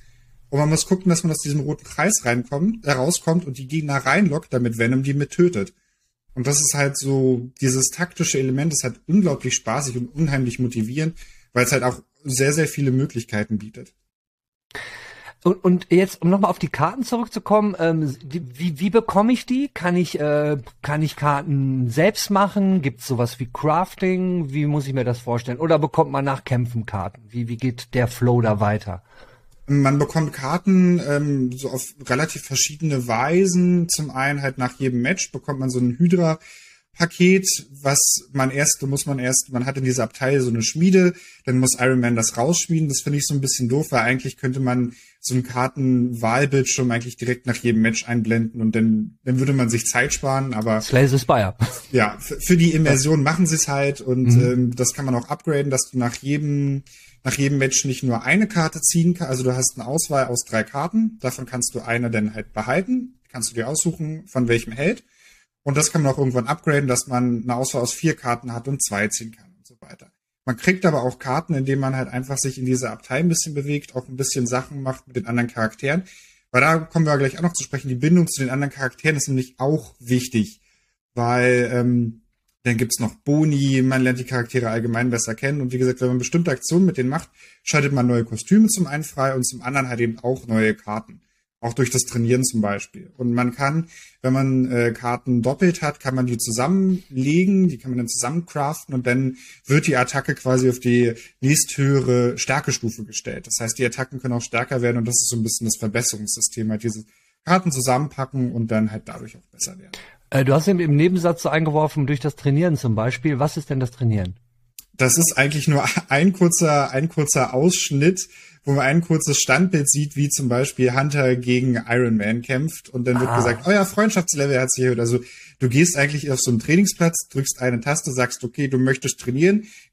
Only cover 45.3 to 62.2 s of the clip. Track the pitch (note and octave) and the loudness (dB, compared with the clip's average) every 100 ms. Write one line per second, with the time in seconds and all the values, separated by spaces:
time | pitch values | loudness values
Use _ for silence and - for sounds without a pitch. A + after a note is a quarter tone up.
45.3 | B2+ B2 B2 C3 - C3 B2+ B2 A#2+ A2+ | -2 -2 -2 -4 0 2 2 2 0 0
46.3 | A#2+ C#3+ C#3 B2+ - B2 A#2 B2 - A#2+ | 2 2 2 0 0 0 -2 -4 -8 -4
47.3 | B2 - A#2+ A#2+ A2+ A2+ A2+ - A#2+ A2 | -4 -4 -2 0 2 2 0 -2 -2 0
48.3 | A2+ A2+ A#2+ A2 A2 A2+ A2 G#2+ - - | 0 0 -2 0 2 2 2 0 -8 -4
49.3 | B2+ C3+ C#3 A#2+ A2+ - B2 C3+ - C#3 | 0 2 2 2 0 -2 -2 -2 -2 -2
50.3 | C3+ C3+ A2 A2 A2 - B2+ C3+ C3+ - | -2 -2 -4 -2 -2 2 4 4 2 2
51.3 | C3+ G2 - A2+ - - B2+ G#2+ - - | 2 2 0 -4 -4 -2 0 0 -2 -12
52.3 | D3 - F3+ E3+ D#3+ D#3 C#3 C#3 D#3 C#3 | -8 2 4 6 4 2 2 2 2 2
53.3 | D#3+ F3 D#3 - C#3 C#3 C#3+ - B2+ B2 | 2 2 2 -2 0 -2 -2 -4 0 4
54.3 | A#2+ A#2+ B2 B2 A#2+ B2 - C3+ B2 A#2+ | 4 4 2 0 0 -4 -2 -4 -4 -4
55.3 | D3 - C#3+ C#3+ C#3 - C3 A#2+ A#2 C3+ | -8 -2 -2 0 -2 -2 -2 -4 -4 -4
56.3 | D3 D3+ C#3+ C#3 C#3 - - - _ - | -2 -2 -2 -2 -4 -8 -20 -20 _ -6
57.3 | B2 C#3 C#3+ C3+ C3 C#3 B2+ C3 A#2 B2 | 0 0 2 0 0 -2 -2 -2 -2 0
58.3 | E3+ G#3+ F3 D#3+ D#3+ - E3+ E3+ E3+ D#3+ | 0 2 0 -2 0 0 2 2 2 -2
59.3 | C3 B2+ B2+ C3 - A2+ D3+ - C#3+ B2 | -2 0 0 -2 -4 -6 -4 -2 0 0
60.3 | A#2+ - A2+ G#2+ C#3 E3 A3 A3 - C3 | -2 -2 -4 -2 -4 -2 0 0 -2 -8
61.3 | - C3 B2+ A#2+ B2 A#2 A#2 A#2+ A2+ | -6 -8 -6 -6 -6 -4 -2 0 -2